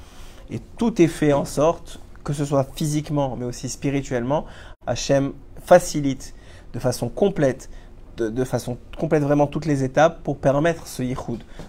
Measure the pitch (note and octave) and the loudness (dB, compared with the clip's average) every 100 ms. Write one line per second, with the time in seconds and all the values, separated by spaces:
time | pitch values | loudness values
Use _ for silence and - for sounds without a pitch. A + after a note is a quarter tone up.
0 | - - - - - - - - A#3 A3+ | -18 -16 -16 -16 -10 -10 -10 0 0 6
1 | E3 - D3+ C#3 - - D3+ - - - | 4 6 4 4 2 2 2 2 -6 -16
2 | - - - D3 C#3+ C#3+ C3+ - D#3 D3+ | -16 -14 -8 -4 0 2 0 -2 -2 -2
3 | D3 D3 C#3 A#2+ B2 A#2+ C3 - C#3+ C#3 | -2 0 0 -2 -6 -6 -8 -4 -2 -2
4 | C3 B2+ A#2+ D3+ - - - - - A#2+ | -2 -2 0 0 -2 -12 -18 -12 -6 -4
5 | - C#3 C#3 - - - - F3+ F3 D#3 | 2 2 2 -4 -14 -16 6 6 8 0
6 | C#3 C3 - - - - - A#2+ B2+ A#2+ | -2 -2 -8 -16 -18 -20 -12 -4 -2 -2
7 | A#2+ - G3+ E3+ C#3 B2 - - - - | -4 2 0 4 2 0 -8 -16 -16 -20
8 | - - A2+ A2+ B2+ A#2+ A#2 B2 - - | -18 -4 -2 0 -2 -2 -4 -8 -10 -6
9 | D#3+ D#3+ C#3 C#3+ C#3+ D3+ D#3 C#3+ C3 C3 | 2 2 4 4 4 0 0 0 2 4
10 | D#3+ - - C#3 C#3 C#3 E3 E3 - - | 4 4 -6 0 2 4 2 0 -6 -6
11 | B2+ B2+ - A#2 - - | -4 -4 -6 -8 -10 -14